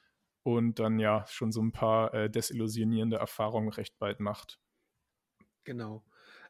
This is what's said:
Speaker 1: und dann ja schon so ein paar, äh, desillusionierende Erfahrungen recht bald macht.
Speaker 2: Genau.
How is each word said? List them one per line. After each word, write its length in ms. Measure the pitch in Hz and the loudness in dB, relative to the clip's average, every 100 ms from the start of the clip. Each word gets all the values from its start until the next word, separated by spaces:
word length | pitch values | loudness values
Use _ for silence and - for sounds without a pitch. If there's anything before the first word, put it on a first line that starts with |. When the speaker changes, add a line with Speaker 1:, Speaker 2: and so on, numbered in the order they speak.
| _ _ _ _ | _ _ _ _
Speaker 1:
und 360 | 120 117 117 113 | 0 2 2 2
dann 180 | 110 110 | 2 4
ja 260 | 107 107 107 | 4 2 -2
schon 240 | - 113 | -4 -2
so 100 | 110 | 0
ein 100 | 113 | -2
paar, 420 | - 113 110 110 | 2 4 4 4
äh, 160 | 110 107 | 0 0
desillusionierende 840 | 117 - 123 110 113 110 113 113 110 | 0 -2 -2 -2 0 0 2 0 0
Erfahrungen 520 | 104 - 107 113 110 | -4 -2 -2 0 -2
recht 300 | 107 101 - | -4 -10 -6
bald 200 | 104 98 | -4 -2
macht. 400 | 101 104 - - _ _ _ _ _ _ _ _ _ _ | -4 -6 -10 -20 _ _ _ _ _ _ _ _ _ _
Speaker 2:
Genau. 400 | - 120 110 107 - _ - - | -12 -10 -8 -10 -16 _ -20 -20